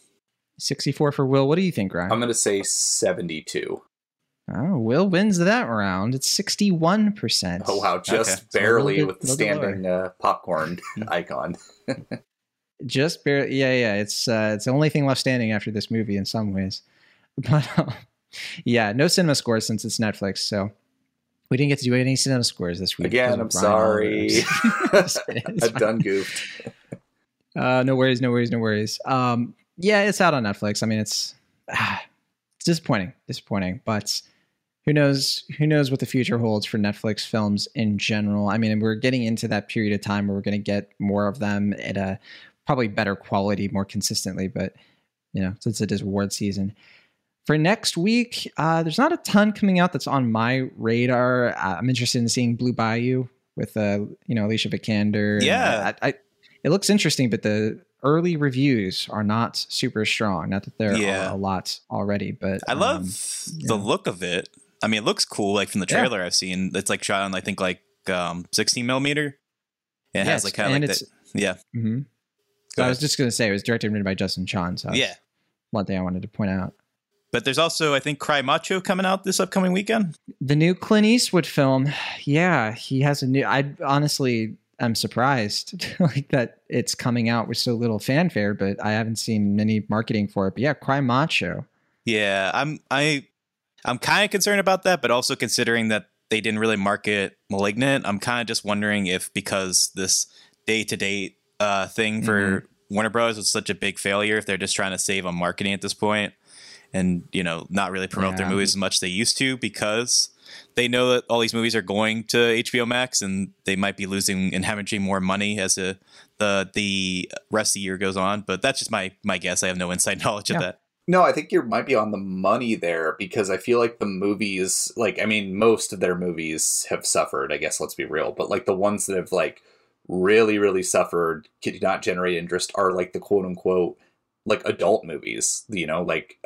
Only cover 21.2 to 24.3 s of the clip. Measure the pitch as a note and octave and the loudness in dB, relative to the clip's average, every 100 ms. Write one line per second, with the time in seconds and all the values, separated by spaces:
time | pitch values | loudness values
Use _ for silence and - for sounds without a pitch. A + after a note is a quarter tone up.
21.2 | _ _ - C3 C#3+ C#3 B2 B2 B2+ C3 | _ _ -2 2 2 2 2 2 4 2
22.2 | - B2+ A#2 - F2 F2 F#2 - F2+ A#2+ | 2 2 0 -2 -4 -2 -4 -2 0 2
23.2 | B2 A#2+ A2 - G#2 G#2+ A2 G#2+ G#2+ G#2+ | 2 0 -2 2 4 4 4 2 2 0
24.2 | G#2+ | 2